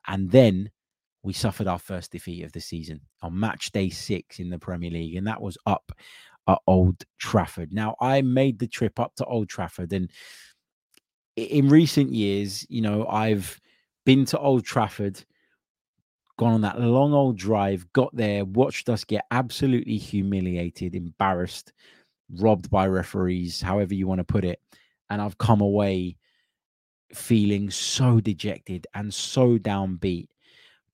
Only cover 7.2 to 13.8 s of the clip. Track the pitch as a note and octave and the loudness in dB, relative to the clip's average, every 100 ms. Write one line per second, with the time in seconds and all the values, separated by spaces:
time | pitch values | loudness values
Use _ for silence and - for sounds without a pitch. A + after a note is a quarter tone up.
7.2 | - G#2+ E2 - D#2 G2+ A2 - B2+ C#3 | -2 0 0 -6 -8 -4 -4 -2 0 2
8.2 | C3 B2+ C3+ A2 A#2+ - A2+ - A#2 - | 4 2 2 0 -6 -2 -2 -2 -4 -4
9.2 | - A#2+ G2+ - E2+ - F2 G2 F2+ - | -4 -2 -4 -6 -8 -8 -4 -4 -4 -10
10.2 | - - - _ _ _ _ _ _ _ | -20 -20 -20 _ _ _ _ _ _ _
11.2 | _ - A2 D3 C#3 D#3 D#3+ - C3+ A#2+ | _ -8 -2 2 6 8 6 4 0 0
12.2 | G2+ G2 G2+ G2 - A#2+ G#2+ G#2 A2+ G#2+ | 0 0 -4 -8 -8 -4 -2 -2 -2 0
13.2 | A2 G#2 E2+ - _ _ | 0 0 -2 -12 _ _